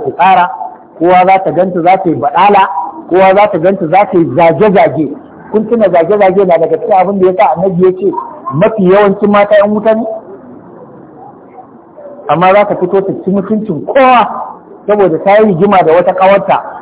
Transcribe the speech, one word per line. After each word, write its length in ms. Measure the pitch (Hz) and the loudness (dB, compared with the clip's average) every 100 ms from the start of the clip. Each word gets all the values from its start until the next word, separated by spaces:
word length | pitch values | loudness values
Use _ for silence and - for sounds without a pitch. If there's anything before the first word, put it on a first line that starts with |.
fitsara, 420 | - - 190 180 180 - - - - - | -6 -2 2 2 0 -4 -14 -16 -18 -4
kowa 260 | 170 185 185 | 0 2 4
za 120 | 190 | 2
ta 60 | 180 | 0
ganta 300 | 156 190 175 | -2 -2 0
za 140 | 175 190 | 0 0
ta 120 | 180 | 0
yi 60 | |
baɗala, 480 | 135 - 170 202 196 196 - - - - | -4 -2 0 2 2 0 -4 -10 -12 -4
kowa 200 | 180 190 190 | 2 2 4
za 100 | 208 | 2
ta 60 | 180 | 0
ganta 280 | 175 196 160 | -2 -2 0
za 140 | 185 202 | 0 2
ta 80 | 180 | 0
yi 60 | 151 131 | 0 2
zage-zage. 720 | 170 147 208 185 160 139 143 - - - - | 2 2 2 2 0 0 -6 -8 -18 -20 -6
Kun 140 | 214 - | -4 -2
tuna 200 | 233 196 | 0 2
zage-zage 520 | 170 165 208 190 190 | 2 0 2 2 2
na 120 | 190 160 | 2 2
daga 180 | 160 160 | 0 -2
cikin 140 | - 190 | 0 0
abin 200 | 185 202 | 0 0
da 60 | 185 | 0
ya 80 | 185 | 2
sa 160 | 175 160 | 0 0
Annabi 280 | 190 175 | -2 0
ya 80 | 185 | 0
ce 160 | 180 196 - - - - | 0 -4 -4 -8 -14 -8
mafi 300 | 139 220 220 180 | -2 -2 0 2
yawancin 400 | 196 202 196 208 | 2 2 0 0
mata 240 | 202 202 208 | 2 2 2
ƴan 100 | 202 | 2
wuta 220 | 214 214 | 0 0
ne? 100 | 220 - - - - - - - - - - - - 807 - - - - - - - - - 143 | -2 -2 -10 -14 -20 -20 -20 -20 -20 -20 -20 -20 -20 -20 -20 -20 -20 -20 -20 -20 -20 -20 -12 -4
Amma 240 | 151 185 | 0 2
za 100 | 202 | 2
ta 100 | 202 - | 2 -2
fito 240 | 180 190 | -2 -2
ta 120 | 165 - | -4 -6
ci 60 | 190 | -4
mutuncin 540 | 196 185 214 - 147 - | -4 -2 -4 -4 -8 -4
kowa 340 | 277 254 240 208 - - - - - - | 0 4 2 0 -4 -12 -16 -20 -12 -4
saboda 320 | 208 185 156 | 0 0 0
ta 120 | 196 208 | 2 2
yi 40 | 220 | 2
rigima 300 | 160 208 190 | 2 2 2
da 100 | 160 | 2
wata 200 | 170 185 | 2 0
ƙawarta, 440 | 180 190 196 196 127 - - | 0 2 2 0 -4 -4 -16